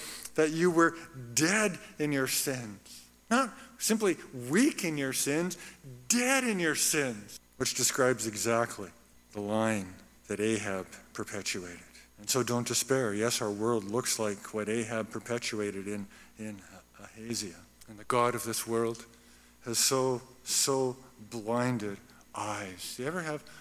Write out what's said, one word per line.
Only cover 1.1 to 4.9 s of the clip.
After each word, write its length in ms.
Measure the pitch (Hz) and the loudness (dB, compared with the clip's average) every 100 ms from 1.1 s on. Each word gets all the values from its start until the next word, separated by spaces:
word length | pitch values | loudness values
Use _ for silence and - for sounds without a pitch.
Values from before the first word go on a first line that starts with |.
| 131 120 | -14 -4
dead 460 | 120 160 208 208 160 - - | 2 4 4 2 0 -10 -4
in 140 | 151 | 0
your 160 | 143 131 | 2 2
sins. 760 | - - 127 113 98 - - - - - | 0 0 -2 -6 -12 -16 -20 -20 -12 0
Not 200 | 240 254 - - - | 2 2 -4 -18 -4
simply 380 | - 214 202 160 - 131 120 | 0 2 2 0 -4 -10 0
weak 320 | 170 285 - | 4 4 4
in 160 | 175 | -2